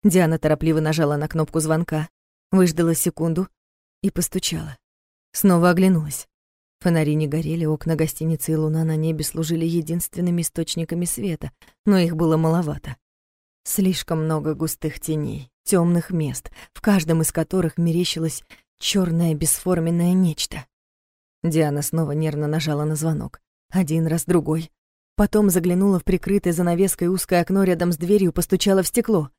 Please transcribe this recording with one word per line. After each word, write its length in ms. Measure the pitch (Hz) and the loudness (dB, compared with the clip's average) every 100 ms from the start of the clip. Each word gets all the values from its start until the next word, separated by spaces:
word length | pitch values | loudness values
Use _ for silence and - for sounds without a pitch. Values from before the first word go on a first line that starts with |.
Диана 340 | 208 180 165 160 | 4 4 2 2
торопливо 420 | 156 - 156 156 | 0 0 2 0
нажала 380 | 156 160 147 147 | 0 0 0 0
на 100 | 151 | -2
кнопку 320 | 160 151 160 | -4 -2 -2
звонка, 480 | 156 160 170 156 156 _ _ _ _ | 0 -2 0 -4 -6 _ _ _ _
выждала 420 | 190 180 160 165 | 2 4 2 0
секунду 540 | 165 175 - 165 160 190 _ _ _ _ _ | 0 -2 -2 -2 -2 -6 _ _ _ _ _
и 80 | 196 | -4
постучала. 640 | - 175 185 - 165 156 139 _ _ _ _ _ | -2 -4 -4 -4 -6 -8 -14 _ _ _ _ _
Снова 360 | - 196 175 175 | 0 4 6 4
оглянулась. 580 | 175 190 175 151 - - _ _ _ _ _ | 4 4 2 -2 -10 -14 _ _ _ _ _
Фонари 340 | 180 165 151 151 | 0 2 2 0
не 120 | 151 | 0
горели, 380 | 151 151 165 156 | -2 -4 -2 -2
окна 300 | 156 160 160 | -2 -2 -2
гостиницы 560 | 160 - 160 160 - | -2 -2 -4 -2 -2
и 40 | 156 | -2
луна 280 | 156 160 | 0 0
на 120 | 160 156 | 0 0
небе 280 | 160 156 | -2 -4
служили 420 | 156 165 160 165 165 | -6 -6 -4 -2 0
единственными 760 | 170 156 170 - - 175 175 | -2 -2 -6 -6 -4 -2 -2
источниками 640 | 165 - 160 - 160 170 175 | -4 -6 -6 -6 -6 -4 -4
света, 460 | - 202 156 147 _ - _ - | -4 -6 -6 -8 _ -20 _ 2
но 120 | 190 | 4
их 180 | 170 160 | 2 0
было 220 | 165 160 | 2 2
маловато. 600 | 160 170 156 147 - - _ _ _ _ _ _ | 2 0 -2 -6 -10 -14 _ _ _ _ _ _
Слишком 640 | - - 190 165 - 160 156 | -6 0 0 0 -4 -2 0
много 300 | 156 151 147 | -2 -2 -4
густых 440 | 160 - 156 - | -4 -4 -8 -8
теней, 500 | - 156 147 107 135 _ | -6 -4 -4 -8 -14 _
тёмных 460 | - 190 170 175 - | 0 2 4 2 0
мест, 420 | 175 147 - - - - | -4 -2 -6 -12 -20 -20
в 80 | - | -4
каждом 400 | - 196 156 160 | 2 2 2 0
из 100 | 160 | 0
которых 460 | - 160 185 165 - | -2 -2 0 0 0
мерещилось 680 | 170 165 180 160 160 - - - _ _ | 0 0 -2 -2 -6 -6 -16 -20 _ _
чёрное 540 | - 202 180 165 170 | -2 0 0 2 0
бесформенное 800 | 151 156 - - 180 165 170 175 | 0 0 -2 0 0 2 2 2
нечто. 520 | 185 180 156 - - - _ _ _ _ _ _ _ | 4 2 0 -8 -10 -16 _ _ _ _ _ _ _
Диана 380 | 165 160 151 143 | -2 0 0 0
снова 300 | 147 160 151 | -2 -2 -2
нервно 360 | 147 156 147 151 | -2 -2 -2 -2
нажала 360 | 151 151 147 | -2 -2 -2
на 120 | 151 156 | -2 -2
звонок. 460 | 160 151 - - _ _ _ | -2 -4 -6 -16 _ _ _
Один 380 | 185 156 160 160 | -2 0 0 0
раз, 180 | 165 - | -2 2
другой. 440 | 170 151 160 160 _ _ _ _ - | 0 2 -4 -4 _ _ _ _ 0
Потом 340 | 208 214 208 | 2 4 4
заглянула 500 | 180 175 180 202 185 | 2 2 2 2 2
в 40 | |
прикрытое 480 | - 185 - 202 185 | 0 -2 2 0 0
занавеской 560 | 170 175 170 190 - 175 | 0 0 2 0 0 -2
узкое 340 | 185 - 175 | -2 0 0
окно 220 | 175 190 | 2 2
рядом 280 | 190 170 175 | 2 2 0
с 60 | 170 | -2
дверью, 360 | 170 208 185 | 2 4 4
постучала 500 | 180 170 185 202 190 | 0 0 0 2 2
в 40 | 175 | 2
стекло. 420 | - 226 202 147 | 0 2 0 0